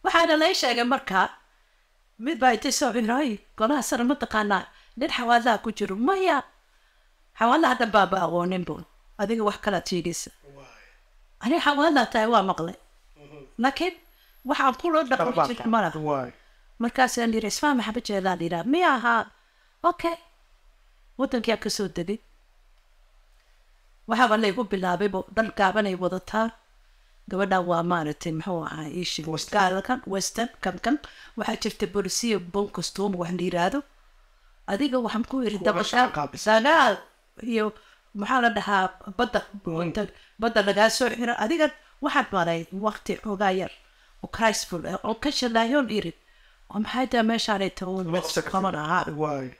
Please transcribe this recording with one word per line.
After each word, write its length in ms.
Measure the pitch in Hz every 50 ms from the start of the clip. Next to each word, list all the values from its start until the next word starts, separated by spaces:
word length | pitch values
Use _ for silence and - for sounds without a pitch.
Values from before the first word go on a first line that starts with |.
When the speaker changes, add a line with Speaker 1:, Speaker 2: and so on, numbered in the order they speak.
| -
Speaker 1:
Waxaana 320 | 381 - 330 339 330 311 311
lay 160 | 311 349 381
sheegay 300 | - - 254 240 240 240
markaa, 440 | 247 269 262 - - 190 190 190 - - _ _ _ _ _ _ _ _ _ _ _ _ _ _ _ _ -
mid 180 | 220 269 330 226
baa 140 | 254 254
intay 200 | 233 226 - 277
soo 200 | 233 - 294 247
ciray, 380 | 202 247 226 214 240 269 311 254 208 - _ _ _
"Golaha 260 | - 220 226 294 285
sare 220 | 220 - 302 240 240
ma 100 | 247 285
taqaanaa, 500 | 285 - - - 214 208 202 202 185 180 - _ - - - -
nin 140 | 226 269 294
xawaalaha 480 | - - 247 233 240 233 226 254 220 196
ku 100 | - 226
jiro." 240 | 208 - 202 185 190
"Maya, 460 | 202 240 311 392 381 381 359 302 269 - - _ _ _ _ _ _ _ _ _ _ _ _ _ _ _ _ _ -
xawaalaha 360 | 226 233 254 320 320 254 254 240
dhan 120 | 240 220
baaba 260 | 196 208 190 175 190 190
aqoonin 420 | 175 160 165 175 175 180 185 180 175
buu. 160 | 160 156 - - _ _ _ _ - _ -
Adiga 240 | 208 196 233 226 214
wax 140 | 208 196 -
kalaad 260 | - 214 202 170 -
sheegaysa." 440 | - 190 175 156 170 165 - - - - _ _ 143 139
Speaker 2:
Waay. 320 | 139 131 - - - - - _ _ _ _ _ _ _ _ _ _
Speaker 1:
Aniga 200 | - 226 311 339
xawaalaha 460 | - 294 285 277 294 339 302 277 226 -
tahay 180 | - 226 214 226
waa 140 | 233 214
maqlay. 340 | 185 190 175 - 160 175 196 - - _ _ _ _ _ -
Speaker 2:
Mhm. 260 | 151 147 143 151 147 135 - _ -
Speaker 1:
Laakiin 360 | 233 277 269 - 320 370 349 - _ _ _ _ _ _ _ - _
waxaan 300 | 254 294 - 269 269 247
ku 120 | - - 349
loo 120 | 311 311
dhaqmi 300 | 320 247 269 - 165 165
Speaker 2:
Dhaqan 140 | - 170 151 131
Speaker 1:
jirin 100 | 240 -
Speaker 2:
baa 120 | - 226
Speaker 1:
ma 100 | 226 226
laha. 160 | 196 160 156 156
Speaker 2:
Waay. 320 | 151 151 147 135 127 - - _ _ _ _ _ _ _ - -
Speaker 1:
Markaasaan 520 | 233 233 - - 254 240 - 247 233 233 220
yidhi, 120 | 220 220
"Ismaan 300 | 202 - - - 294 285
maxamed 280 | 240 208 220 214 240 -
jeelaan," 340 | - 208 196 185 190 180 160
yidhaa. 240 | 165 170 175 170 170
"Miya 260 | 233 285 349 359 330 277
ahaa?" 280 | 240 226 233 233 226 - - _ _ _ _ _ _ _ _ _ _ -
"Okay." 320 | 339 349 - - 339 339 330 - _ _ _ _ _ _ _ _ - _ _ _ _ _ _ _ _ _ -
Waddankiyaa 420 | 262 269 - 240 214 233 220 202
ka 80 | - 214
soo 180 | - - 202 180
degay. 300 | - - 170 175 208 226 _ _ _ _ _ _ _ _ _ _ _ _ _ _ _ _ _ _ _ _ _ _ _ _ _ _ _ _ _ _ _ _ _ _ _ _ _ -
Waxaaba 280 | 226 220 254 226 214
laygu 260 | 220 220 202 180 240 233
bilaabaybo, 560 | 190 208 190 180 180 180 165 202 208 196 190 - -
dhar 140 | - 220 220 214 -
gaaban 300 | - 202 190 190 220 208
ay 100 | 202 185
wadataa. 520 | 175 185 175 185 185 - - - 220 226 226 - _ _ _ _ _ _ _ _ _ _ _ _ _ _ -
Gabadhaan 380 | 190 185 202 190 190 185 175
waa 160 | 175 175 165
maaragtay, 500 | 170 175 180 170 156 151 151 - - 170
muxuu 280 | 160 156 160 196 180 165 -
ahaa, 240 | - - 156 151 147
ii 160 | 143 180 175
sheeg. 220 | - - - 151 160
Speaker 2:
Western. 260 | 156 156 - - -
Speaker 1:
Gaalkan, 460 | 208 196 185 185 190 190 - - 254 -
Western, 440 | 190 196 196 185 - - - 233 240 - -
kan, 160 | - 190 190 180
kan. 180 | - 226 285 294 - - - - - - -
Waxaa 220 | 226 208 - 208
jirta 300 | - - 214 - - 214
polisiya 520 | 185 180 202 196 190 - - - 233 214 190
bon 280 | 175 175 175 202 208 202
costume 460 | - 190 170 - - - 196 208 190
wax 140 | 175 175 165
la 100 | 180 175
yiraahdo. 360 | 175 185 170 175 175 190 269 285 285 _ _ _ _ _ _ _ _ _ _ _ _ _ _ _ _ -
Adiga 300 | 202 196 285 285 247 254
waxaan 260 | 233 208 - 220 240
ku 120 | - 262 269
yidhi, 180 | 247 214 214 190
Speaker 2:
Kuwa 80 | 185
Speaker 1:
"Dabashaan, 420 | - - 175 208 - - 240 254 -
Speaker 2:
shaqo 60 | -
qaabis. 260 | 151 147 - - 170 -
Speaker 1:
sagaal 500 | 214 220 226 220 285 320 320 269 233 190 - - _ _ _ _ _ _ -
iyo 260 | 220 240 233 220 214 214 214 - _ - _ _ _ _ _
maxaa 260 | 202 202 - 262 262
la 100 | 240 233
dhahaa, 340 | 208 208 - 202 208 190 185 190 - - - - 196
badda, 240 | - 247 240 - 208 - -
Speaker 2:
Mm. 240 | - 202 _ 175 165
Speaker 1:
badda, 260 | 160 175 165 - 220 202 196 - - - _ _ -
badda 220 | 220 233 226 220
lagaa 280 | 196 202 196 202 214 220
soo 180 | 220 - 254 233
xiro." 240 | 226 233 240 233 240
Adiga 300 | - 208 - 330 320 302 294 - - _ _ _ _
waxaad 280 | 269 294 - 285 233 -
maray 300 | 196 185 170 170 165 165 165 -
waqti 400 | 185 190 208 220 208 - - - 190
xoogaa 360 | - - 220 202 190 208 190
yar 200 | 185 190 175 - - - _ _ _ _ _ _ - -
oo 80 | - -
Christful 540 | - - 226 220 202 - - - 185 165 156
ah, 140 | 160 180 -
oo 120 | - 208 226
ka 160 | 220 - 294
shalaayoon 560 | 277 - 254 240 226 226 226 226 269 294 269 214
yiri. 220 | 214 202 170 165 - _ _ _ _ _ _ _ _ _ -
"Waa 140 | _ - 208
maxay 260 | 214 - - 247 262
tahay 200 | - - 240 220
meeshaanay 440 | 220 233 226 - - 208 196 196 185
tahay?" 340 | - - 190 180 190 190 185
Speaker 2:
Ma 140 | 165 165 180
qabsan 140 | 175 - -
kartid. 180 | 175 156 -
Speaker 1:
Qaban 220 | - 190 185 190 165
ahaa. 300 | 151 151 156 175 185 160 -
Speaker 2:
Waay. 360 | 156 147 156 151 147 135 131 123 -